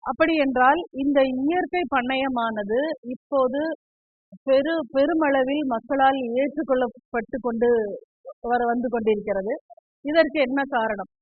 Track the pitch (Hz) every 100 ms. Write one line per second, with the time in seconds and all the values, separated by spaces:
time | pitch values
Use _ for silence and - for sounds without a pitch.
0 | - 254 320 320 269 254 254 311 - 262
1 | 277 277 269 254 277 349 349 359 311 269
2 | 240 262 269 247 226 214 208 226 311 302
3 | 240 254 _ 277 254 277 320 311 _ _
4 | _ _ _ 190 - 269 285 330 254 269
5 | 294 330 302 277 254 294 277 226 - 277
6 | 269 277 240 240 277 294 269 254 247 -
7 | _ 240 226 269 240 233 240 233 208 180
8 | - _ 180 - 233 240 240 240 247 233
9 | 220 208 208 196 196 294 _ - _ _
10 | 277 320 311 302 254 277 277 262 220 202
11 | 185 _